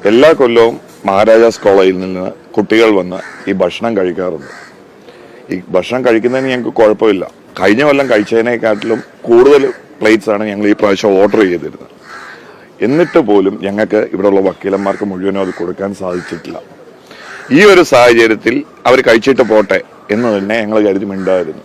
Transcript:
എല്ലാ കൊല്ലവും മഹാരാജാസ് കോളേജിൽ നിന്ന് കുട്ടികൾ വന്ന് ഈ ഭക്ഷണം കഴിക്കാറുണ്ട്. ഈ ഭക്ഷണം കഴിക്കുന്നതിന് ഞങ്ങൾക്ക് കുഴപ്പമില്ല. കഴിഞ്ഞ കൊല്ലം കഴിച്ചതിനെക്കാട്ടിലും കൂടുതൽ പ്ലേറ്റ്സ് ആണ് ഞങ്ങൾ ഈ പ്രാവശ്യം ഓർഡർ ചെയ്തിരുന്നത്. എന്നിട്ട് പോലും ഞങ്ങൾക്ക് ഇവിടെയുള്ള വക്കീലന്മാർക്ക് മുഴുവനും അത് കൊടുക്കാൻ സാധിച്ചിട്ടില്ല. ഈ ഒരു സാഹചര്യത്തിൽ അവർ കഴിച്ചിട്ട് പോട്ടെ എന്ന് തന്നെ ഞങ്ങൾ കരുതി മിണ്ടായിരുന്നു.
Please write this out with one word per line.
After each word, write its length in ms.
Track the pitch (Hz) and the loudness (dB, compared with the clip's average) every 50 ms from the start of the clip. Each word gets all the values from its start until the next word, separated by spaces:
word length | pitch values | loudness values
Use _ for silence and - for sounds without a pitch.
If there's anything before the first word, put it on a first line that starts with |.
| - 98 110 | 0 2 4
എല്ലാ 200 | 120 139 156 165 143 | 6 6 4 4 4
കൊല്ലവും 340 | 139 120 117 117 113 117 123 139 - - - - - 101 | 2 2 4 4 2 2 0 -6 -14 -20 -20 -8 -4 -2
മഹാരാജാസ് 520 | 98 95 110 110 110 113 117 117 104 - - | 0 2 4 4 6 6 4 2 0 0 0
കോളേജിൽ 320 | 104 98 98 92 95 92 90 92 | 2 2 4 4 2 0 -2 -6
നിന്ന് 220 | 92 92 92 92 - - - - - - | -8 -8 -8 -8 -10 -12 -14 -20 -8 -6
കുട്ടികൾ 340 | - 104 92 110 110 113 113 107 95 | -6 -2 0 2 2 2 2 2 0
വന്ന് 200 | 90 90 90 92 - - - - - - | -2 -6 -10 -12 -14 -16 -20 -14 -8 -8
ഈ 40 | 98 92 92 | -4 -4 -4
ഭക്ഷണം 300 | 87 85 - 110 117 113 98 | -4 -4 -6 -8 -6 -4 -2
കഴിക്കാറുണ്ട്. 520 | 95 92 85 87 92 90 82 76 69 - - - - - - - - - - - - - - - - - - - - - - | -4 -4 -4 -6 -8 -8 -8 -10 -14 -16 -20 -20 -20 -20 -20 -20 -20 -20 -20 -20 -20 -20 -20 -20 -20 -20 -20 -20 -12 -12 -12
ഈ 20 | 92 90 - - | -12 -10 -4 -4
ഭക്ഷണം 260 | 92 90 - 117 127 131 | -4 -2 -2 -6 -2 0
കഴിക്കുന്നതിന് 460 | 127 117 113 107 123 123 131 135 135 131 | 2 0 2 0 0 -2 -2 -4 -4 -4
ഞങ്ങൾക്ക് 200 | 123 117 110 - - | -4 -6 -6 0 2
കുഴപ്പമില്ല. 440 | 113 107 107 101 113 110 101 92 87 - - - _ - - - 92 | 2 2 2 2 2 0 0 0 -4 -10 -14 -20 _ -20 -10 -4 0
കഴിഞ്ഞ 200 | 98 107 117 147 151 | 0 0 2 2 0
കൊല്ലം 180 | 143 139 139 127 123 | 0 0 0 0 0
കഴിച്ചതിനെക്കാട്ടിലും 880 | 107 107 - 117 113 113 120 123 117 117 113 107 101 107 117 113 104 - - - _ - 120 | 0 0 0 -2 -2 0 -2 -4 -2 -2 -2 -2 -2 -2 -4 -4 -4 -6 -14 -20 _ -2 2
കൂടുതൽ 340 | 117 117 127 139 147 143 135 135 - - - - - - | 4 6 6 6 4 4 2 0 -6 -8 -16 -20 -16 -4
പ്ലേറ്റ്സ് 300 | - 110 110 113 - 110 107 | 0 0 0 0 0 -2 -4
ആണ് 100 | 101 107 107 101 | -4 -4 -6 -6
ഞങ്ങൾ 140 | 101 104 101 104 | -4 -2 -2 0
ഈ 20 | - | 0
പ്രാവശ്യം 340 | - 104 98 95 - 107 98 92 101 | 0 -2 0 0 0 2 2 4 2
ഓർഡർ 180 | 104 104 113 107 92 | 2 2 0 0 0
ചെയ്തിരുന്നത്. 380 | 87 82 71 78 - - - - - _ - - - - - - - - - - - - - - _ _ 95 | -2 -4 -8 -12 -14 -16 -20 -20 -20 _ -20 -20 -20 -20 -20 -20 -20 -20 -20 -20 -20 -20 -20 -20 _ _ -4
എന്നിട്ട് 340 | 110 135 156 175 151 - 170 147 | -2 0 0 -2 0 0 0 0
പോലും 280 | 101 104 101 95 98 101 - 85 | 2 2 2 2 0 -2 -4 -8
ഞങ്ങൾക്ക് 360 | 98 101 104 110 95 104 107 107 - - | -6 -4 -4 -2 -2 0 -2 -2 -2 -6
ഇവിടെയുള്ള 280 | 95 95 101 98 98 95 | -2 0 0 0 2 0
വക്കീലന്മാർക്ക് 600 | 95 87 - - 98 98 98 101 98 98 - 107 101 | -2 -4 -4 -6 -4 -4 -2 -2 -4 -4 -4 -6 -8
മുഴുവനും 300 | 95 90 95 98 95 98 95 | -8 -6 -6 -6 -4 -4 -6
അത് 80 | 92 90 - | -6 -6 -8
കൊടുക്കാൻ 320 | 87 87 90 - 95 98 98 - | -10 -10 -8 -8 -8 -10 -10 -10
സാധിച്ചിട്ടില്ല. 600 | 95 90 90 90 85 - - 82 - - - - - - - - - - - - _ - - - - - - - - - 123 | -10 -8 -8 -8 -10 -10 -14 -14 -14 -14 -16 -16 -18 -20 -20 -20 -20 -20 -20 -20 _ -20 -20 -20 -20 -20 -20 -20 -8 0 2
ഈ 40 | 151 202 208 196 | 4 6 6 6
ഒരു 100 | 180 170 - | 6 4 4
സാഹചര്യത്തിൽ 640 | - 123 120 123 120 117 113 113 110 104 - 110 120 147 143 - - - - 127 | 4 4 6 6 4 4 4 2 2 0 -2 -4 -4 -4 -6 -10 -18 -6 0 0
അവർ 100 | 127 131 127 - | 2 2 2 2
കഴിച്ചിട്ട് 360 | 113 113 104 139 131 110 127 104 | 2 2 2 0 2 2 2 2
പോട്ടെ 280 | 110 107 104 98 95 92 - - - - - - 104 | 2 0 2 0 -2 -4 -4 -8 -20 -20 -8 -6 -4
എന്ന് 140 | 107 123 120 107 | -2 -2 -2 -2
തന്നെ 180 | 101 98 101 110 117 110 | -2 -2 -4 -4 -4 -4
ഞങ്ങൾ 160 | 104 110 110 107 | -2 -2 0 0
കരുതി 200 | 104 95 95 104 101 | 0 0 -2 -4 -6
മിണ്ടായിരുന്നു. 520 | 98 95 95 92 95 92 87 80 78 69 - | -8 -6 -2 -2 -2 -2 -2 -4 -10 -16 -18